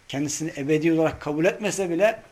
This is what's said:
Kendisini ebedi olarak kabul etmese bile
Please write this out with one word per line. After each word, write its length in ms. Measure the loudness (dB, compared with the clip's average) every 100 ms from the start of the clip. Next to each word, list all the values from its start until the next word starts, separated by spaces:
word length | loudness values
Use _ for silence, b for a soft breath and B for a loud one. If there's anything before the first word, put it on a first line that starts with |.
| -8
Kendisini 440 | -4 -4 -4 -6 -4
ebedi 360 | 0 2 4
olarak 280 | 2 2 -2
kabul 240 | -4 0
etmese 460 | 0 0 -2 -2 -2
bile 320 | 2 2 2 -10